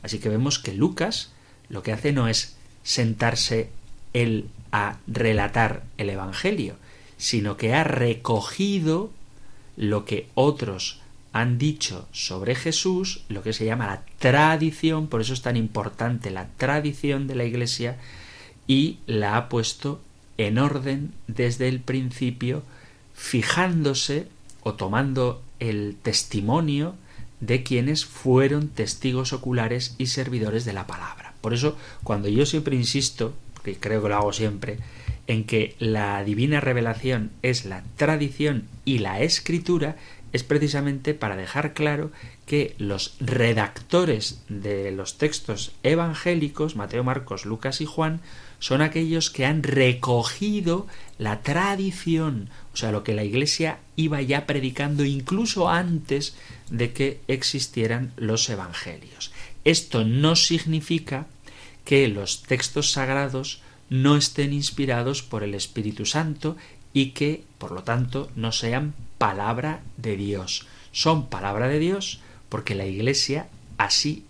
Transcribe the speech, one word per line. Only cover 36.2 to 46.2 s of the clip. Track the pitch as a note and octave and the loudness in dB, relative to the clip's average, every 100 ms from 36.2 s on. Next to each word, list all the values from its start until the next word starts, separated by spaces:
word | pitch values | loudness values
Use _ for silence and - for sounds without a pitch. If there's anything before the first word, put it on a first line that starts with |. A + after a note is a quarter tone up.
divina | G2+ G#2 C3+ D3 | 0 2 4 4
revelación | C3+ B2 A#2 G#2 C3 B2 G#2+ - | 2 2 2 0 0 0 -2 -2
es | B2+ A#2+ | 0 0
la | G2+ F#2 E2 - | -2 -8 -10 0
tradición | D3+ D#3 C#3+ - D3 C3 - - | 2 4 0 0 0 0 -4 -6
y | - B2+ | 0 2
la | F#2+ F#2+ | 2 0
escritura, | D#3 - - E3+ F3 F3 D3 - - - - | 2 0 0 -2 2 2 0 -4 -14 -18 -4
es | B2 | -4
precisamente | - D3 D3 C#3+ C#3+ C3+ C3+ | 2 2 4 2 0 -2 -2
para | D3+ G#2+ F#2+ | -2 -2 -4
dejar | F#2 C#3 D3+ | -4 -2 -2
claro | D3+ D3+ D3 D#3 - - - - | 0 0 0 -4 -10 -18 -18 -2
que | D3 C3+ - | 0 0 -2
los | G2+ G2 - - | -4 -2 -4 -4
redactores | A#2+ B2 A#2 A2 G#2 - - E3+ F3 A2 - - - | -2 2 4 4 2 -4 2 4 4 2 -2 -8 -10
de | G#2 G#2 G2+ G2 | -6 -2 -2 -2
los | F#2+ F#2 - | -4 -6 0
textos | D3+ D3+ - G2+ - - | 0 0 -6 -6 -6 -2
evangélicos, | B2+ E3 E3+ D3+ | 2 4 2 0